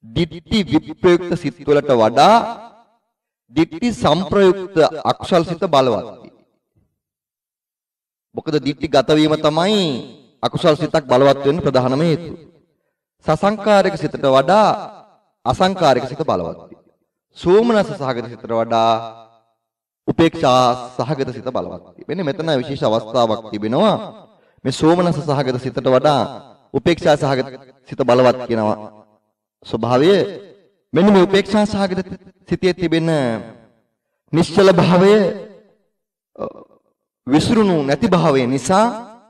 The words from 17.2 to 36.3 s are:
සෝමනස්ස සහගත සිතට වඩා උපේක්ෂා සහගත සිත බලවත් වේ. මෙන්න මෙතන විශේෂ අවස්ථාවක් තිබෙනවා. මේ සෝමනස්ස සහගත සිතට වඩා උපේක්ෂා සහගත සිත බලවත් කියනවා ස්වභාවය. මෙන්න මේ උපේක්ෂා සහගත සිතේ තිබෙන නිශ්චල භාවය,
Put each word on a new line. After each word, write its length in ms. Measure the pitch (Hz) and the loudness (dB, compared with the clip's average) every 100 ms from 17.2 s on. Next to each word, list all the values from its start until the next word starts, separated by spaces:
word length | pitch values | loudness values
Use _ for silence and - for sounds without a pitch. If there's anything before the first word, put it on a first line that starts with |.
| _ - | _ -8
සෝමනස්ස 520 | 170 196 233 220 190 | 2 2 4 0 -2
සහගත 360 | 147 135 120 117 | -6 -6 -6 -8
සිතට 180 | 117 110 | -14 -6
වඩා 460 | 113 113 113 113 113 113 113 113 _ _ _ _ _ _ _ - | -4 0 0 2 0 -4 -18 -20 _ _ _ _ _ _ _ -6
උපේක්ෂා 540 | - 165 160 151 127 127 123 120 | 0 0 2 2 4 2 0 -8
සහගත 360 | 127 123 147 131 | -8 -6 -4 -6
සිත 180 | 120 127 | -6 -8
බලවත් 360 | 117 90 90 | -6 -8 -12
වේ. 200 | - - - | -18 -20 -10
මෙන්න 180 | 165 | -6
මෙතන 280 | 165 175 165 | -6 -6 -2
විශේෂ 300 | 139 123 139 | -2 -4 -4
අවස්ථාවක් 680 | 135 113 110 127 117 110 110 | -2 -2 -2 -2 0 -2 -6
තිබෙනවා. 460 | 104 107 131 214 147 - - - _ _ _ | -8 -4 0 0 0 -6 -18 -20 _ _ _
මේ 80 | 127 | -8
සෝමනස්ස 460 | 131 156 175 175 143 | 0 2 2 0 -2
සහගත 400 | 143 139 131 123 | -4 -2 -2 -4
සිතට 240 | 127 123 | -6 -4
වඩා 400 | 127 127 135 143 98 - - _ _ | 0 2 2 0 -2 -8 -20 _ _
උපේක්ෂා 420 | 139 175 165 175 151 | -4 -2 0 0 0
සහගත 320 | 143 135 131 127 - _ | 0 -2 -4 -10 -20 _
සිත 180 | _ - | _ -4
බලවත් 380 | 127 123 127 123 | 2 4 4 2
කියනවා 340 | 120 113 107 104 107 107 _ _ _ _ _ _ - | -2 -2 -2 -4 -10 -20 _ _ _ _ _ _ -10
ස්වභාවය. 460 | 120 117 123 156 196 101 92 - - _ _ _ | -6 0 2 4 2 0 -6 -18 -20 _ _ _
මෙන්න 200 | 139 196 | 2 4
මේ 100 | 196 | 6
උපේක්ෂා 420 | 175 196 202 214 208 | 4 2 0 0 0
සහගත 340 | 196 196 185 190 190 - _ | -2 -4 -4 -8 -14 -18 _
සිතේ 320 | - 175 180 | -8 -2 -2
තිබෙන 340 | 175 170 165 165 156 127 113 117 117 113 _ _ _ _ _ _ | -2 -2 0 0 -2 -2 -4 -10 -20 _ _ _ _ _ _ _
නිශ්චල 360 | 151 170 165 190 | -2 0 4 4
භාවය, 400 | 175 180 180 190 214 180 - - - _ _ _ _ _ _ _ | 4 4 4 6 4 2 -4 -16 -20 _ _ _ _ _ _ _